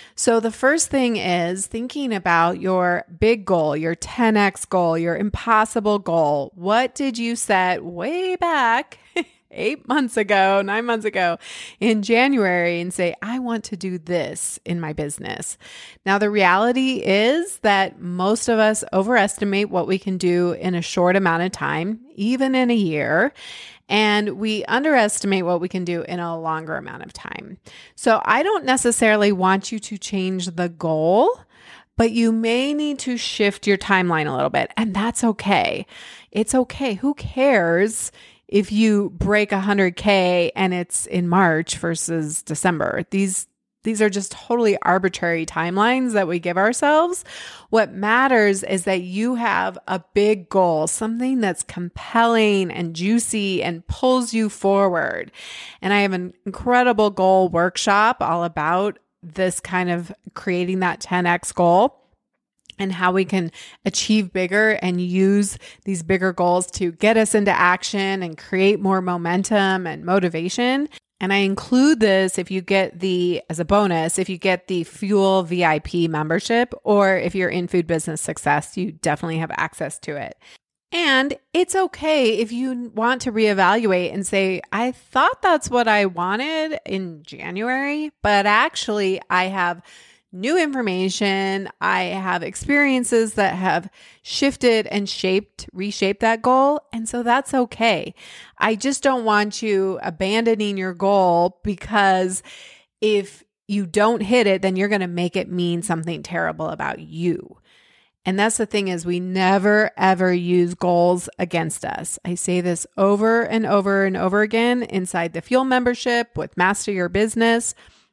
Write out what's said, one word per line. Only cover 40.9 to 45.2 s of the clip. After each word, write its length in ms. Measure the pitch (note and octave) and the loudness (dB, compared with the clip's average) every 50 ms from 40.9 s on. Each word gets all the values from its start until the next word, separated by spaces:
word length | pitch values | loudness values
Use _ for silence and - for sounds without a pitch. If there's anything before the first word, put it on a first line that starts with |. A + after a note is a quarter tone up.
| - - - | -6 -6 -6
in 240 | - - F3+ F3 E3+ | -4 -2 -2 0 2
March 480 | E3+ F#3+ G3 E3+ D#3+ D#3 E3 - - | 4 4 4 4 4 2 0 -4 -6
versus 680 | - - E3+ E3 D#3+ - - E3 E3 D#3 D3 D#3 - - | -6 -4 -4 -4 -4 -4 -4 -4 -4 -4 -4 -6 -8 -8
December? 600 | - D#3 - - F#3+ F3 D3+ - - - - - - | -8 -4 -2 0 0 0 0 -2 -2 -4 -4 -6 -4
These, 380 | - G3 G3 F#3+ F#3 - - - _ _ _ _ _ _ - | -2 -2 -2 -2 -2 -6 -8 -10 _ _ _ _ _ _ -6
these 180 | A3 A3+ G#3 | -4 -2 0
are 80 | G#3+ G#3 | 0 0
just 240 | F#3+ G3+ F#3+ - - | 0 -2 -6 -8 -10
totally 460 | - - - A#3 A#3+ A#3 G#3+ G3 - | -12 -6 -2 0 2 2 2 0 2
arbitrary 640 | - - F3+ F#3+ F#3 F#3 F3+ - | 2 2 2 2 2 0 -2 -2